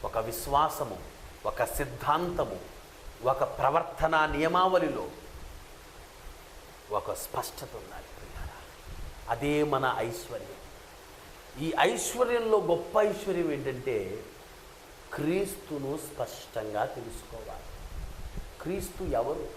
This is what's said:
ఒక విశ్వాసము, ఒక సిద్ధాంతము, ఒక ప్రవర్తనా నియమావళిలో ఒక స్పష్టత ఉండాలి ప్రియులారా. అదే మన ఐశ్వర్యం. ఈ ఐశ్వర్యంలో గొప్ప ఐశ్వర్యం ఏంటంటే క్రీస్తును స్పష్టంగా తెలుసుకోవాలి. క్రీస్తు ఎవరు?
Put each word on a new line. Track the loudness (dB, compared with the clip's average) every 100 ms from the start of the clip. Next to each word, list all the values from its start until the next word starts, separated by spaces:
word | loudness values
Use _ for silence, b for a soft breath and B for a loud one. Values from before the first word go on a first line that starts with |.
ఒక | -2 -2
విశ్వాసము, | -2 -4 2 4 4 2 -4 -4 -10 -14 -16 -6 -6
ఒక | 0
సిద్ధాంతము, | 0 0 -2 -2 2 4 4 0 0 -2 -8 -14 -18 -14 -14 0 2
ఒక | 4
ప్రవర్తనా | 2 4 4 4 2 2 4 6 4
నియమావళిలో | 4 4 6 6 6 4 0 -4 -8 -12 -12 -12 -12 -14 -16 -18 -18 -18 -16 -14 -14 -16 -18 -18 -18 -2
ఒక | -2 -2
స్పష్టత | -6 -4 -4 -4 -6 -10 -10
ఉండాలి | -12 -12 -12 -14
ప్రియులారా. | -12 -8 -8 -10 -16 -16 -12 -8 -8 -10 -4
అదే | 0 2 4
మన | 4 4 2 2
ఐశ్వర్యం. | -2 -4 -8 -8 -10 -12 -14 -16 -18 -18 -18 -18 -18 -18 -16 -4
ఈ | -2 6
ఐశ్వర్యంలో | 6 6 0 2 4 4 6 6
గొప్ప | 6 2 4 4
ఐశ్వర్యం | 6 4 0 2 2
ఏంటంటే | 0 -2 -2 0 0 0 -6 -10 -14 -18 -18 -18 -20 -20 -18 -10
క్రీస్తును | -2 2 2 2 -4 -6 -4 -2 -4 -6
స్పష్టంగా | -6 -6 -6 -8 -6 -2 0 0
తెలుసుకోవాలి. | -2 -8 -10 -10 -12 -10 -10 -10 -12 -10 -8 -8 -8 -8 -8 -8 -8
క్రీస్తు | -4 -4 -4 -4
ఎవరు? | 0 2 2 0 -4